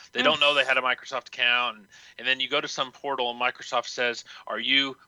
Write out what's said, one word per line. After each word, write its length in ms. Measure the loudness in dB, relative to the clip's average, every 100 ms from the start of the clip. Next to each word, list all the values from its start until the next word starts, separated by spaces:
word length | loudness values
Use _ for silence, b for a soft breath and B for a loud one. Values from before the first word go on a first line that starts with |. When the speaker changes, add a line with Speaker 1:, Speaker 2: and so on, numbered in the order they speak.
| B
Speaker 1:
they 80 | 0
Speaker 2:
Mm. 40 |
Speaker 1:
don't 160 | 2 4
know 120 | 4
they 120 | 4 2
had 100 | 2
a 60 |
Microsoft 460 | 2 -2 -4 -10 -8
account, 500 | 0 2 4 2 -4
and, 80 | -14 B B -6
and 100 | -2
then 100 | 0
you 80 | 0
go 140 | -2
to 80 | -2
some 240 | -4 -6
portal 380 | -6 -4 -2 -2
and 100 | 0
Microsoft 460 | -2 -2 -2 -2 -2
says, 380 | -2 -2 -2 -10 B -8
"Are 120 | -4
you 400 | 2 2 2 -4